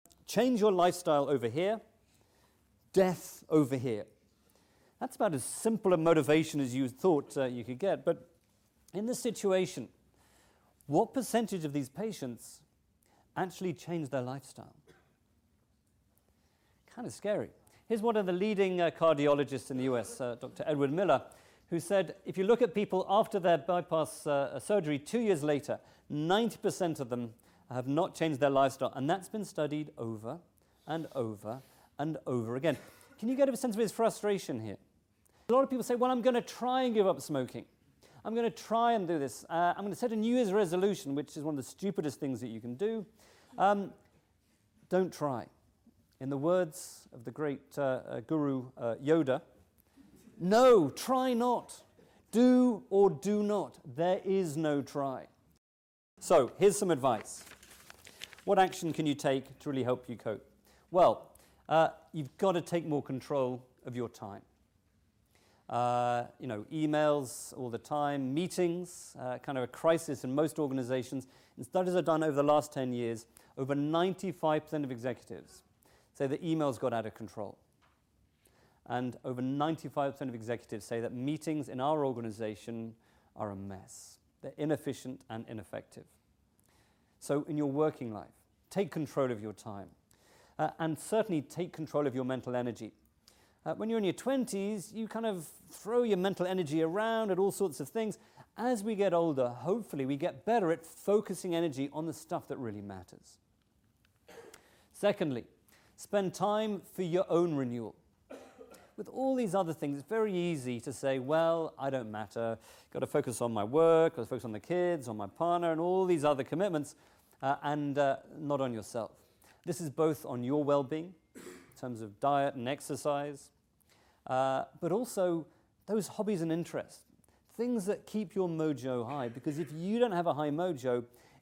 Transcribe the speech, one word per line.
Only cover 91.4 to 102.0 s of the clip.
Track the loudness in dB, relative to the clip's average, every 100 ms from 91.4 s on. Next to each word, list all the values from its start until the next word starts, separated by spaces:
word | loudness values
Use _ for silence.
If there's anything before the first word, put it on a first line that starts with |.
take | -4 -6 -8
control | -8 -4 0 0
of | 0
your | -2
mental | -4 -4 -4
energy. | -4 -6 -12 -16 _ _ _ _ _ _ -8
Uh, | -6
when | -2
you're | 0
in | 0
your |
twenties, | 0 0 0 0 -2 -2 -4 -6
you | -8 -8
kind | -4 -4
of | -4 -8 -16 -20
throw | -14 -2 2
your | 4 4
mental | 2 0 0
energy | 0 0 2
around | 2 2 0 0 0
at | 2
all | 2
sorts | 2 -2 -2
of | -6
things. | -2 -2 -4 -12 -20 -18 -4
As | 0 0
we | 0 0
get | 4
older, | 4 4 2 0
hopefully | 0 -2 -2 -2 -4 -2
we | -2
get | -2 -4
better | 0 2 2
at | 0 -4
focusing | -8 2 2 2 -6 -2 0
energy | 0 -2 -6
on | -4